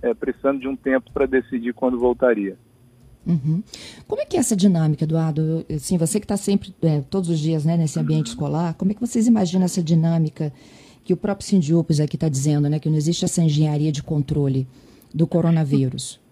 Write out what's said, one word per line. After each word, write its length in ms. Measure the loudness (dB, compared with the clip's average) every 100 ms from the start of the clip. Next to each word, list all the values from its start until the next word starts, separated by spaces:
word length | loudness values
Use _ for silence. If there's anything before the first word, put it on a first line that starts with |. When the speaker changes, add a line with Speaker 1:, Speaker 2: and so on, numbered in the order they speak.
Speaker 1:
é, 100 | -2
precisando 480 | -2 -4 -2 -2 -2
de 80 | -4
um 80 | -6
tempo 360 | 0 -2 -2
pra 140 | -2 0
decidir 460 | 0 -2 -6 -6 -2
quando 240 | -2 0
voltaria. 580 | 0 2 2 2 -2 -6 _ _ _ _ -20 -16
Speaker 2:
Uhum. 380 | -2 -2 0 -2 -4 -14 -18 -20 -10
Como 120 | -6
é 60 | -4
que 100 | -2
é 40 |
essa 160 | 0 2
dinâmica, 480 | 4 4 2 0
Eduardo? 640 | 0 0 0 -2 -2 -2 -4
Eu, 60 | -8
assim, 200 | -2 0
você 240 | 0 -2
que 60 | -2
tá 120 | -4
sempre, 360 | 0 -2 -2 -4
é, 200 | 0 0
todos 280 | -2 -4 -2
os 80 | 0
dias, 280 | 0 0 0
né, 120 | 2
nesse 220 | 0 0
ambiente 280 | 0 0 -2
Speaker 1:
Uhum. 60 |
Speaker 2:
escolar, 400 | -4 -4 -2 -4
como 160 | -2 -2
é 60 | -2
que 60 |
vocês 260 | -4 0 2
imaginam 380 | 4 2 2 0
essa 180 | 0
dinâmica 680 | 2 2 4 2 0 -2 -8 -8 -20 -20 -20 -20
que 100 | -4
o 40 | -2
próprio 280 | -2 -6 0
Sindiúpes 540 | 2 4 2 2 0
aqui 180 | 0 -2
tá 100 | -2
dizendo, 400 | 0 0 2 2
né, 120 | 0
que 100 | 0
não 80 | 0
existe 260 | 0 0
essa 180 | -2 2
engenharia 500 | 2 4 2 2 0
de 100 | -2
controle 680 | -4 -4 -2 0 0 0 -4 -10 -20 -20 -14
do 140 | -2 0
coronavírus? 920 | 2 2 2 2 2 0 -4 -10 -14 _